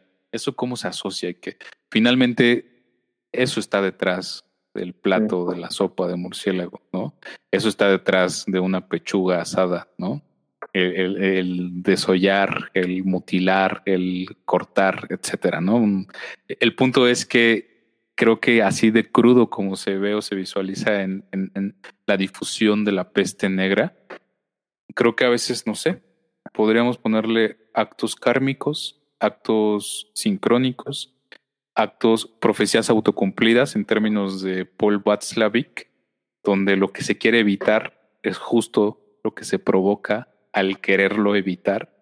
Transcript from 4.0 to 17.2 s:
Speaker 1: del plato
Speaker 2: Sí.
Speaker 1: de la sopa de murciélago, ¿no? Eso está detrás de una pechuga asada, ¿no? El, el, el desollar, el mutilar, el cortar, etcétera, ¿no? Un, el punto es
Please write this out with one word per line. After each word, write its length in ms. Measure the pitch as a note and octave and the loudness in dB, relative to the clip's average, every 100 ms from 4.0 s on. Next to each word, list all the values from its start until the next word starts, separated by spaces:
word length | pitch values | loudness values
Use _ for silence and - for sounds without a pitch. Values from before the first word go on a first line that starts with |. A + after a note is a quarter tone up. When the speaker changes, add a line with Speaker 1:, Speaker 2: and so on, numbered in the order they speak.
| F#2+ F2+ F2+ - - _ _ | -2 -4 -6 -14 -18 _ _
Speaker 1:
del 200 | G#2 F2+ | -10 -10
plato 540 | - G2 F#2 G#2+ A2+ F2 | -4 0 2 2 0 -2
Speaker 2:
Sí. 80 | F2 | -4
Speaker 1:
de 60 | |
la 80 | E2+ | -6
sopa 360 | - F#2+ - F2+ | -4 -4 -2 -4
de 80 | F2 | -4
murciélago, 640 | F#2 - G2+ F2+ F2 - _ | -8 -6 -4 -4 -6 -12 _
¿no? 240 | F#2 C3+ - - - _ | -8 -8 -12 -20 -20 _
Eso 180 | G2 A2 | -2 0
está 200 | - G2+ | 2 2
detrás 540 | F#2+ - F#2+ F2+ - - | 2 2 2 2 -2 -4
de 120 | F#2 | -2
una 280 | F#2 F#2 - | 0 -2 -4
pechuga 520 | E2 - G2 F#2 F2 | -8 -2 0 0 0
asada, 460 | D#2 G2 F2+ F2 - - | -2 0 0 -2 -8 -10
¿no? 260 | F#2 D3 - _ _ - - | -8 -8 -12 _ _ -20 -6
El, 240 | G2 F2+ F2+ | -2 0 0
el, 280 | F#2 G2 | -2 0
el 580 | F#2+ F#2+ F#2 F2+ F2+ F2+ | 0 0 -2 -4 -6 -4
desollar, 880 | F#2+ F2+ - F#2 G2 G2 G2 - - F#2 | 0 0 2 2 2 2 0 -4 -6 -4
el 280 | F2+ F#2 | -2 -2
mutilar, 800 | F#2+ F#2 - F2+ F#2 F#2+ F#2+ G2 G2 | -2 -2 -2 0 2 2 2 -2 -2
el 420 | F#2 F#2 F2+ F#2 - - | -2 -2 -4 -8 -12 -2
cortar, 600 | F2 - G2+ F#2+ - - | -2 0 0 0 0 -8
etcétera, 520 | F#2+ - - F2+ D#2+ | -10 -8 -4 -2 -2
¿no? 160 | F2+ A#2+ | 0 2
Un, 300 | G#2+ F#2+ - - - - - | 2 0 -4 -14 -18 -16 -10
el 280 | - A#2 - | -2 0 2
punto 320 | C3 C3 B2 | 2 4 4
es 180 | A#2+ | 2